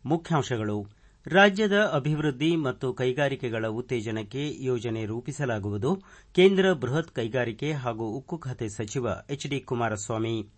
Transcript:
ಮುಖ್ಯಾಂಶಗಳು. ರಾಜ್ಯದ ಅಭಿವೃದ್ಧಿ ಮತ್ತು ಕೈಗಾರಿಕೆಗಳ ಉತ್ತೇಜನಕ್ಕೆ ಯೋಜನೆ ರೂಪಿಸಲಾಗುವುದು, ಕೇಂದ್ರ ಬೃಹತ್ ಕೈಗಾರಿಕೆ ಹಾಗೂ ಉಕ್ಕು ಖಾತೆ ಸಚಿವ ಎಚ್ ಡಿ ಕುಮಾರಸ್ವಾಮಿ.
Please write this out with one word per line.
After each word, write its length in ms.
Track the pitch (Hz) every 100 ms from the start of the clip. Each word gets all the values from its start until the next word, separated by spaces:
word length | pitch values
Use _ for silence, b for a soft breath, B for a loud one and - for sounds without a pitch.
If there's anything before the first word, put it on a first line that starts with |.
ಮುಖ್ಯಾಂಶಗಳು. 720 | 127 165 - 160 - 120 107 104 101 b b b -
ರಾಜ್ಯದ 520 | 175 202 196 214 202 208
ಅಭಿವೃದ್ಧಿ 560 | 147 135 151 151 123 156 170
ಮತ್ತು 300 | 135 123 131
ಕೈಗಾರಿಕೆಗಳ 720 | 123 127 127 139 131 123 110 110
ಉತ್ತೇಜನಕ್ಕೆ 720 | 110 123 120 107 110 101 131 147 90
ಯೋಜನೆ 420 | 127 123 117 113 107
ರೂಪಿಸಲಾಗುವುದು, 840 | 113 123 139 135 110 101 101 127 190 B B B -
ಕೇಂದ್ರ 380 | 190 190 190
ಬೃಹತ್ 420 | 170 117 147 165 -
ಕೈಗಾರಿಕೆ 560 | 113 123 117 107 143 151
ಹಾಗೂ 300 | 123 110 113
ಉಕ್ಕು 240 | 120 - 165
ಖಾತೆ 320 | 131 120 110
ಸಚಿವ 360 | 104 107 - 117 92 -
ಎಚ್ 180 | 139 143
ಡಿ 120 | 139
ಕುಮಾರಸ್ವಾಮಿ. 760 | - 120 117 104 - 113 110 113 104